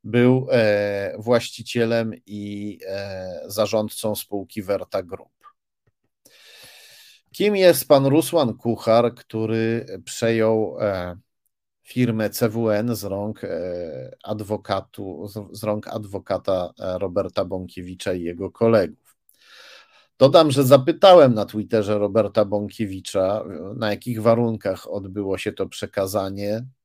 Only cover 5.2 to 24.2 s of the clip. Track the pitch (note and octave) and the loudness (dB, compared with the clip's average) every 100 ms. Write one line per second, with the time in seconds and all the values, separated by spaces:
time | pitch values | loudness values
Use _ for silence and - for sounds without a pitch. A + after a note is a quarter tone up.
5.2 | - _ - _ _ _ _ _ _ _ | -16 _ -20 _ _ _ _ _ _ _
6.2 | _ _ - - - - - - - - | _ _ -20 -20 -20 -20 -20 -20 -20 -20
7.2 | _ - G#3 G3+ F#3 D3 - C#3 C#3 D3 | _ -2 0 6 6 6 4 4 6 4
8.2 | D#3 E3+ B2 - A#2 A2 - A2+ A#2+ A#2 | 2 0 0 -2 -4 -2 4 4 4 -4
9.2 | - A2+ A2 A2+ A2+ A#2 - F#2+ - - | -10 -6 -2 -2 -2 -2 -6 -14 -14 -4
10.2 | A2+ A2+ A2 A2 G2+ C2 G#2+ F#2+ F2+ F#2 | 0 2 2 2 -2 -2 -2 -2 -6 -10
11.2 | _ _ _ _ _ _ _ B2 A#2+ A2 | _ _ _ _ _ _ _ -2 0 0
12.2 | G#2 - A#2 A2+ A2+ G#2 A#2+ A2+ G2 G2 | -2 0 -2 0 0 0 -2 -4 -6 -6
13.2 | G#2 G#2 F#2+ E2+ F2+ F2 E2+ C2 B1+ - | -6 -8 -8 -8 -6 -8 -10 -12 -16 -16
14.2 | - G#2+ G2 G#2 - G2 - - G2 D#2 | -10 -10 -6 -8 -4 -8 -8 -14 -12 -12
15.2 | G2+ G#2 G2+ G2+ A2 G#2+ - A2 G#2 G2 | -12 -14 -14 -8 -6 -6 -6 -12 -10 -12
16.2 | - F#2 - F#2 F2 - F#2+ F2+ F#2+ F2+ | -6 -4 -2 -2 -4 -8 -8 -6 -4 -4
17.2 | F#2 - F#2 F#2 F#2 - F2+ F2+ G2+ F2+ | -4 -6 -6 -6 -10 -12 -14 -10 -6 -6
18.2 | E2+ F2 G2 - A2+ A2+ E2+ - _ _ | -6 -8 -10 0 4 4 2 -6 _ _
19.2 | _ _ _ - - - _ _ _ _ | _ _ _ -20 -20 -20 _ _ _ _
20.2 | C3 E3+ D#3 C#3 B2+ C#3 C3 D#3 G3 F3+ | 6 8 6 4 6 6 6 6 10 10
21.2 | C3+ A2 G2+ G#2+ G#2 A2 G2+ G#2 G#2 G#2 | 8 4 -2 -6 0 0 0 0 2 2
22.2 | G2+ A2 G2+ G#2 G2+ - G#2 F#2+ - G2 | 2 0 0 -2 -6 -8 -8 -8 -6 -2
23.2 | F#2 G#2 F2 D#2 F#2 A#2+ G#2+ G2+ B2+ A2 | 0 -2 -8 -12 -12 -6 -4 -4 -6 0